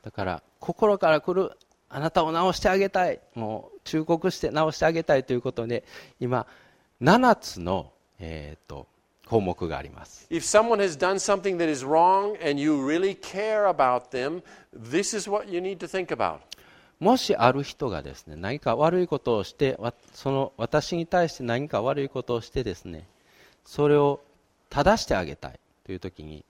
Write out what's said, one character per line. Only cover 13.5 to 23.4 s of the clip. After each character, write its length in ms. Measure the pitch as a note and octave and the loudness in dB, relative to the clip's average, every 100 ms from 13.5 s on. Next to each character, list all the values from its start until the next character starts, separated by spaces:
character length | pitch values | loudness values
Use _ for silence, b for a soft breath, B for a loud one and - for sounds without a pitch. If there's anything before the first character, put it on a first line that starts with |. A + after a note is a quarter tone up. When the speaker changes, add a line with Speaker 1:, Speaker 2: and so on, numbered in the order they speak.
| G#3+ G3+ | 2 2
Speaker 2:
about 420 | D#3+ C3 B2 - | 4 4 2 -2
them, 300 | B2+ C3+ F3 - B B - | -6 -4 -6 -12 B B -18
this 380 | A2 D3+ G3 G#3+ | -2 -2 0 -4
is 140 | G3 | -4
what 200 | G#3 G3+ | -4 -4
you 100 | F3 | -6
need 180 | F#3 F3+ | -6 -8
to 80 | F3 | -6
think 200 | F#3+ F3 | -6 -4
about. 320 | C#3 F#2 D2+ _ B B B B _ | -2 -2 -2 _ B B B B _
Speaker 1:
も 160 | F3+ B3 | 4 4
し 180 | - G3+ | 2 4
あ 160 | B2 | 4
る 100 | C3+ | 4
人 280 | C#3 - C3+ | -4 -6 -4
が 120 | E2 | -4
で 140 | C#2 - | -8 -16
す 100 | - | -16
ね、 80 | D#2 | -10
何 240 | F#2+ C#3+ | -6 -4
か 160 | C3+ A#2 | -2 2
悪 260 | D#3 F3+ | 2 2
い 60 | F3 | -2
こ 120 | C#3+ | -2
と 160 | - A2 | 0 -2
を 60 | |
し 100 | F#2+ | -2
て、 220 | - C3+ - | -2 -2 -2
わ-、 140 | A#2 - _ | -8 -10 _
そ 180 | - C3+ | -8 -4
の、 220 | C3+ C3+ - | -2 -2 -4
私 380 | A#2 D3+ - E3+ | -2 -2 -2 -6
に 100 | E3 | 0
対 240 | F3+ E3 | 0 0
し 40 | - | -2
て 80 | |
何 240 | B2 A#2 D3 | -4 -4 -2
か 120 | A2 | -2
悪 200 | A#2+ C#3+ | -2 -2
い 60 | C#3 | -4
こ 140 | C3 | -6
と 120 | - A#2 | -4 -4
を 60 | |
し 80 | - | -4
て 140 | C3+ | -6
で 100 | A#2 | -6
す 120 | F2 - | -8 -12
ね、 200 | D#2+ F2 _ b b | -16 -18 _ b b